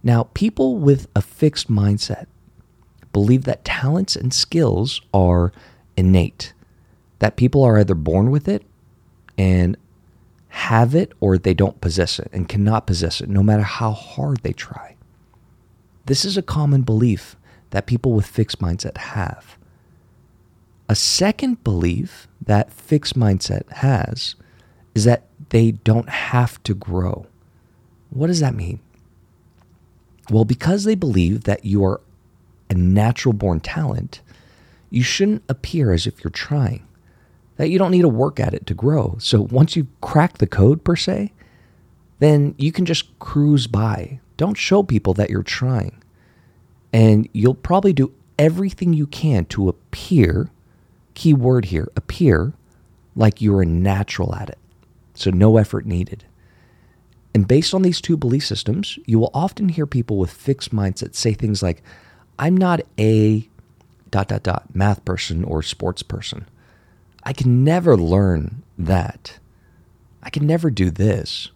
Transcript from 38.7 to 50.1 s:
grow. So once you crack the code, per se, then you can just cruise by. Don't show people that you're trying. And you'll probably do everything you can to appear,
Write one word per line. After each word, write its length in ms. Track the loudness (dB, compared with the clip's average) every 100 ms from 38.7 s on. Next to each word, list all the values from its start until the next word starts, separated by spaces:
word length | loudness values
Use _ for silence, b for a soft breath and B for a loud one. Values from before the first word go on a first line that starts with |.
| -4
grow. 400 | 0 0 -2 -4
So 240 | 0 0
once 340 | 2 2 2 0
you 120 | -6 _
crack 360 | -2 0 0 0
the 80 | -2
code, 380 | 4 4 4
per 120 | 0 -2
se, 380 | -2 -4 -6 _ b b b b b b _ _
then 340 | 4 4 2 0
you 120 | -2
can 140 | 0 -2
just 320 | -2 -6 _
cruise 480 | -6 0 4 2 2
by. 540 | -2 -2 -2 -8 -14 _ -6
Don't 180 | -4 -4
show 280 | 0 2
people 320 | 2 0 0 0
that 160 | -2
you're 100 | -2
trying. 640 | -6 -4 -2 -2 -4 -10 _ b b b b b b _ _
And 340 | 4 6 6 2
you'll 220 | 0 0 0
probably 360 | 0 2 2
do 220 | 2 -2 _ _ 0
everything 560 | 0 2 -6 -2 0
you 140 | 0 -2
can 380 | -2 0 0 -2
to 220 | -2 -2
appear, 840 | -2 _ -18 0